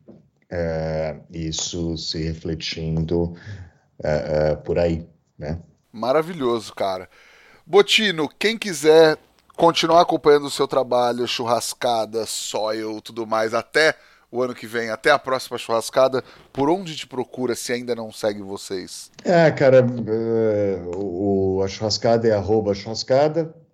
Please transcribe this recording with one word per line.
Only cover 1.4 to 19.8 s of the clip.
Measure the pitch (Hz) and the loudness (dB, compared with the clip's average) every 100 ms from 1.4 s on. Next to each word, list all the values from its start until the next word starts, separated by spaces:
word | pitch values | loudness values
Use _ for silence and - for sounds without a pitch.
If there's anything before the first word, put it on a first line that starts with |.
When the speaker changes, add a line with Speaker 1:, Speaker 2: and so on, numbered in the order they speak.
| 80 78 - 90 82 80 | -8 -6 -6 -6 -6 -6
Speaker 1:
se | - 82 | -6 -6
refletindo, | 80 80 87 80 - - 80 80 80 85 85 85 - 98 92 _ _ - | -6 -6 -8 -8 -8 -8 -4 -4 -2 -2 -2 -6 -14 -16 -16 _ _ -8
é, | 78 76 71 76 76 | -4 -2 -2 0 0
é, | 73 | 0
por | - 87 | -2 0
aí, | 85 82 - _ _ - | 0 -2 -8 _ _ -14
né? | - 85 - _ _ | -10 -10 -12 _ _
Speaker 2:
Maravilhoso, | 107 113 143 160 180 127 117 104 | -8 0 0 0 -2 -2 -2 -4
cara. | - 101 95 90 _ _ _ _ _ - | -6 -6 -6 -10 _ _ _ _ _ 0
Botino, | 180 202 - 214 165 147 - | 4 4 4 2 0 -2 -2
quem | 202 226 | -2 -2
quiser | 214 156 156 160 160 156 _ _ _ - | -6 0 6 8 8 6 _ _ _ 2
continuar | 165 160 165 165 | 2 4 4 4
acompanhando | 175 160 156 147 143 | 4 4 6 4 4
o | |
seu | - 139 | -2 0
trabalho, | 139 123 123 123 120 120 | 0 0 2 0 0 -4
Churrascada, | - 120 120 - - 127 117 107 113 107 | -2 0 0 -2 -4 -2 -2 -2 -4 -6
Soil, | - - 113 107 110 110 110 | -6 -6 -4 -4 -4 -6 -8
tudo | - 113 110 | -10 -10 -4
mais, | 110 110 | -2 0
até | 113 110 151 156 - _ _ _ | -2 -2 2 2 2 _ _ _
o | 120 | -4
ano | 127 | -4
que | 120 117 | -6 -8
vem, | 117 117 | -6 -6
até | 110 156 | -2 2
a | 143 | 2
próxima | - 127 - 120 | 2 -6 -4 -10
Churrascada, | - 113 - - 131 127 - - - | -2 -2 0 2 2 2 -6 -16 -12
por | - 139 | -2 0
onde | 185 180 151 | 0 -2 -12
te | - | -10
procura, | 127 120 - 123 | -8 -8 -4 -4
se | 113 - | -4 -4
ainda | 123 123 | -6 -4
não | 117 110 | -6 -8
segue | - 110 104 | -4 -4 -4
vocês? | 95 98 - 95 90 - - _ | -8 -10 -8 -8 -10 -14 -18 _
Speaker 1:
É, | - 170 160 | 2 4 4
cara, | 127 139 | 4 6
é, | 127 | 6